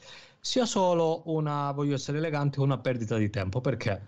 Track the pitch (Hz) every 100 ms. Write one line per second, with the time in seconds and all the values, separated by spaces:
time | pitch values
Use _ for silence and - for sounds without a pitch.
0 | - - - _ - 262 226 214 185 170
1 | 165 165 165 156 151 147 143 139 143 139
2 | - 147 165 147 143 139 139 131 - 120
3 | 110 113 104 104 95 120 143 139 - 95